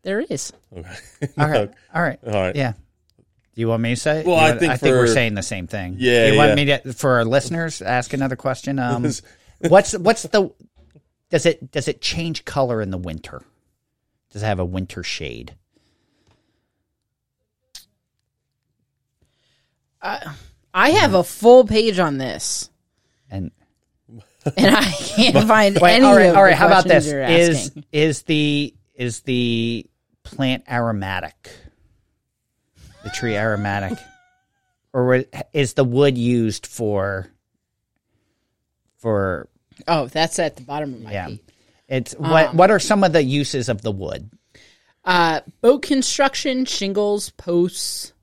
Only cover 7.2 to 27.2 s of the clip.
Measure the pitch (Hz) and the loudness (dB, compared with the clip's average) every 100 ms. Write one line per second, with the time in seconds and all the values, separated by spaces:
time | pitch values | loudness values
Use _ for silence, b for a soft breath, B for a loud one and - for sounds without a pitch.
7.2 | 113 135 - 165 165 - 95 123 120 135 | 2 0 -2 -6 -6 -8 -4 -4 -4 -6
8.2 | 135 127 135 127 - 139 123 120 143 123 | -6 -4 -6 -6 -6 -4 -4 -2 -4 -6
9.2 | b b b b 185 185 196 202 180 226 | b b b b 4 4 4 -2 -2 -2
10.2 | - 214 190 _ _ _ _ _ _ _ | -2 -2 -2 _ _ _ _ _ _ _
11.2 | _ 160 165 - 131 147 143 - - 160 | _ -2 0 -4 -10 -8 -6 -6 -8 -6
12.2 | 165 156 - 143 127 113 101 92 87 80 | -8 -8 -8 -4 -2 -4 -6 -8 -10 -12
13.2 | - 67 _ _ _ _ _ _ _ _ | -16 -20 _ _ _ _ _ _ _ _
14.2 | _ 101 110 95 90 92 92 - 87 - | _ -8 -4 -2 -4 -6 -8 -10 -10 -10
15.2 | 73 57 60 - _ _ _ _ _ _ | -10 -12 -18 -20 _ _ _ _ _ _
16.2 | _ _ _ _ _ _ _ _ _ _ | _ _ _ _ _ _ _ _ _ _
17.2 | _ _ _ _ _ - _ _ _ _ | _ _ _ _ _ -20 _ _ _ _
18.2 | _ _ _ _ _ _ _ _ _ _ | _ _ _ _ _ _ _ _ _ _
19.2 | _ _ _ _ _ _ _ _ 190 - | _ _ _ _ _ _ _ _ -10 -10
20.2 | 156 143 B _ _ 185 247 381 294 190 | -12 -18 B _ _ 0 4 4 4 2
21.2 | 175 - 220 247 220 220 226 185 165 139 | 0 2 8 8 8 2 0 0 -2 -2
22.2 | 131 76 - - - _ _ _ _ _ | -6 -8 -8 -10 -12 _ _ _ _ _
23.2 | _ 98 87 _ _ _ _ _ _ 113 | _ -10 -10 _ _ _ _ _ _ -20
24.2 | _ _ - 190 254 302 233 151 - - | _ _ -6 2 4 4 0 -4 -6 0
25.2 | 220 - 220 220 202 202 180 226 262 240 | 4 4 4 4 4 4 6 8 8 8
26.2 | 190 190 190 156 196 190 180 156 147 143 | 8 8 6 6 6 6 6 4 4 -4